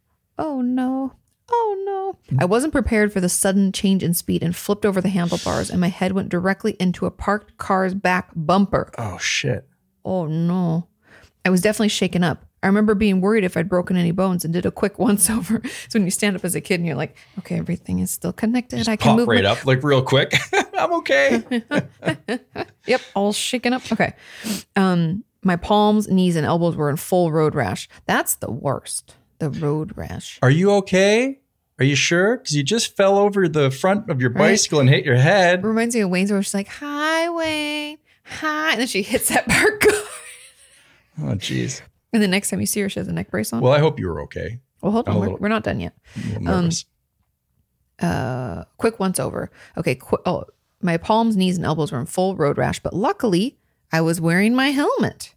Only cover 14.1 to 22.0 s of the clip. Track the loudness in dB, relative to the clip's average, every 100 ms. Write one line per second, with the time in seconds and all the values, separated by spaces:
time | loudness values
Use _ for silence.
14.1 | 0 0 0 -2 -2 -2 -2 -4 0 2
15.1 | 2 0 -2 -2 -4 -4 -12 -4 -2 0
16.1 | 0 -2 -2 -4 -6 -2 -2 -2 -2 -6
17.1 | -8 -18 -16 -8 -6 -4 -6 -4 -4 -4
18.1 | -4 -6 -2 -2 0 -2 -4 -2 2 4
19.1 | 6 4 4 4 2 2 2 4 2 4
20.1 | 2 2 -2 0 0 0 -2 0 0 2
21.1 | 2 4 0 0 -4 -2 -4 -4 -6